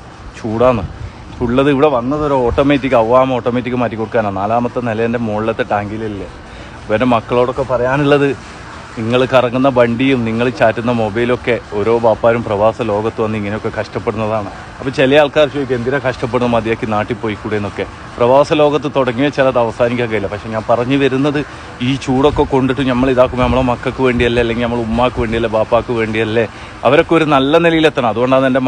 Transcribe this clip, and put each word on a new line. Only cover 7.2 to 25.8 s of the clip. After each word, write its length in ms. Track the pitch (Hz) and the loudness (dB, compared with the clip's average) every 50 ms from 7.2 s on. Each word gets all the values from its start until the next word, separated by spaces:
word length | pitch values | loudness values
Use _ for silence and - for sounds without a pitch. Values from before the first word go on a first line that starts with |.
| - - 127 120 123 123 123 139 135 117 | 0 0 0 2 2 0 0 -4 -2 -2
പറയാനുള്ളത്, 580 | 131 117 120 127 131 147 147 139 143 143 143 139 120 - - - - - - - - - - - - - | -2 0 0 0 0 2 2 4 4 4 4 2 -2 -4 -8 -16 -18 -18 -18 -18 -18 -18 -18 -14 -10 -6
നിങ്ങൾ 220 | 110 113 123 127 131 120 | -4 0 0 2 2 2
കറങ്ങുന്ന 360 | 135 127 120 123 117 127 131 139 127 123 | 4 2 2 2 2 2 2 2 4 4
വണ്ടിയും 420 | 120 117 117 113 131 135 135 123 117 113 | 4 4 2 0 2 2 2 0 0 -2
നിങ്ങൾ 180 | 113 113 120 131 120 - | -2 -2 -2 -2 0 2
ചാറ്റുന്ന 340 | 123 110 110 123 110 123 123 117 | 2 2 2 0 -2 -2 0 0
മൊബൈലൊക്കെ 540 | 110 107 98 117 120 120 123 - - 127 117 104 - - - 104 | 0 0 0 0 0 0 0 -2 0 -2 -2 -2 -4 -6 -4 -2
ഓരോ 160 | 101 110 117 117 117 | 0 2 2 4 4
ബാപ്പാരും 380 | 113 107 - - 117 117 120 110 | 2 2 4 2 2 2 2 0
പ്രവാസ 300 | 110 104 98 107 113 110 - 120 107 | -2 0 2 2 2 2 0 -2 -2
ലോകത്ത് 300 | 101 104 107 113 - - 113 | -2 -2 -2 -2 -2 -2 -4
വന്ന് 120 | 107 110 107 | -2 -2 -4
ഇങ്ങനെയൊക്കെ 300 | 101 101 107 107 104 110 - 107 | -6 -6 -6 -6 -6 -6 -6 -6
കഷ്ടപ്പെടുന്നതാണ്. 720 | 101 - - 120 90 117 104 110 110 107 110 110 101 92 - - - - - - | -8 -6 -6 -6 -4 -4 -4 -4 -2 -2 -2 -4 -6 -8 -12 -14 -16 -16 -12 -10
അപ്പൊ 120 | 120 139 123 147 | -8 -4 0 2
ചില 200 | 139 131 143 151 | 2 4 6 6
ആൾക്കാർ 240 | 151 139 - 156 151 131 110 | 4 4 4 2 2 2 0
ചോദിക്കും, 220 | 143 139 120 131 120 | -4 -4 -2 -2 -2
"എന്തിനാ 200 | 117 127 135 143 123 | -2 -2 -2 -2 -2
കഷ്ടപ്പെടുന്നത്, 460 | 131 117 - - 117 110 123 123 120 117 | -4 -4 -4 -4 -2 -2 0 0 0 0
മതിയാക്കി 320 | 113 107 113 113 - 123 110 107 | 0 0 -2 -2 -2 -2 -2 -2
നാട്ടിൽ 220 | 104 107 - 120 98 | -2 -2 -4 -4 -6
പോയിക്കൂടെ?" 340 | - 110 104 101 - 110 107 107 | -6 -6 -6 -6 -6 -6 -4 -4
എന്നൊക്കെ. 240 | 101 95 - - 95 - - - - - - | -4 -6 -6 -8 -8 -8 -10 -16 -16 -10 -4
പ്രവാസ 320 | - 120 120 131 139 147 - 156 151 | 0 2 4 6 4 4 4 4 2
ലോകത്ത് 280 | 147 147 143 151 131 143 120 | 4 2 2 0 -2 -2 -2
തുടങ്ങി 260 | 139 131 127 110 120 143 | 0 0 0 0 0 -2
വെച്ചാൽ 220 | 147 - 147 135 131 | 0 2 2 2 2
അത് 80 | 123 123 | 2 2
അവസാനിക്കാൻ 460 | 117 113 98 - 123 120 123 120 123 113 | 0 0 0 0 0 0 0 -2 -2 -2
കഴിയില്ല. 180 | 110 104 98 92 | -2 -4 -4 -4
പക്ഷെ 160 | 104 101 - 113 110 | -6 -8 -8 -8 -6
ഞാൻ 80 | 110 104 - | -4 -2 0
പറഞ്ഞു 260 | 117 113 123 127 139 139 | 0 0 0 0 0 2
വരുന്നത്, 380 | 139 131 131 131 139 151 139 147 131 - - - - - - - 123 131 | 2 2 2 0 0 0 0 -2 -4 -6 -10 -16 -16 -14 -10 -6 -2 -2
ഈ 20 | - 131 - | -2 -2 -2
ചൂടൊക്കെ 400 | - 127 131 - 147 - - 143 123 | -2 0 2 2 2 4 2 0 2
കൊണ്ടിട്ട് 300 | 143 131 127 127 127 127 139 135 | 2 2 2 2 0 0 0 0
നമ്മൾ 160 | 123 120 127 135 127 | 0 2 2 2 4
ഇതാക്കുമ്പോൾ 300 | 123 127 123 127 123 123 | 4 2 2 2 0 0
നമ്മളെ 180 | 120 120 127 127 123 | 2 2 2 2 0
മക്കൾക്ക് 300 | 120 - - 131 113 - 131 | 0 -2 -4 -6 -2 0 0
വേണ്ടിയല്ലേ, 340 | 127 120 120 120 120 117 123 120 | 2 2 2 2 2 2 2 0
അല്ലെങ്കിൽ 200 | 117 113 117 120 | 0 0 -2 -2
നമ്മളെ 160 | 117 120 120 117 | -2 -2 -2 -2
ഉമ്മാക്ക് 320 | 110 113 117 123 127 113 127 | -2 0 0 0 0 0 -2
വേണ്ടിയല്ലേ, 280 | 120 107 117 117 117 110 107 | -4 -2 -2 -2 -2 0 0
ബാപ്പാക്ക് 360 | 110 107 - 120 113 | 0 0 2 0 0